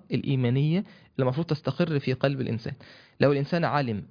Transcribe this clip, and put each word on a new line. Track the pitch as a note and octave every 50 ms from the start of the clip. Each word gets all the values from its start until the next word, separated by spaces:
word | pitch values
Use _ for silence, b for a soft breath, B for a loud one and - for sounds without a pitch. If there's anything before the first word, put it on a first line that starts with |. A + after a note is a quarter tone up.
| - -
الإيمانية | - B2+ - - C#3 C3 B2+ A#2+ B2 C3+ C#3+ D3+ E3 F#3+
اللي | G#3+ B B B B B B -
المفروض | C3 B2+ B2+ D#3 E3
تستقر | - D3+ D3 - - - - F3 E3 D#3 C#3
في | - - B2+
قلب | - - C#3+ C#3+ C3
الإنسان. | B2+ - A#2 A2 - C3 C3+ - B B B B B B B B
لو | - C#3 C#3+
الإنسان | C#3 C#3+ - F3+ E3+ E3
علم | B2 C3 D3 C#3 A#2+ G#2+ G2 - -